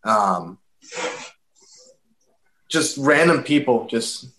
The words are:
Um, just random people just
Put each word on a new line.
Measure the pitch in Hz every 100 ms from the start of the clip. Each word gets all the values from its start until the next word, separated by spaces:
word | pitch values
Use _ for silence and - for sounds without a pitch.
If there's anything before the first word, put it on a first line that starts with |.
Um, | 107 107 98 90 85 92 _ _ - - - - - _ _ _ _ - _ _ _ _ _ _ _ _ _
just | 160 151 -
random | 139 147 165 147
people | 131 147 - 117 -
just | 117 - - -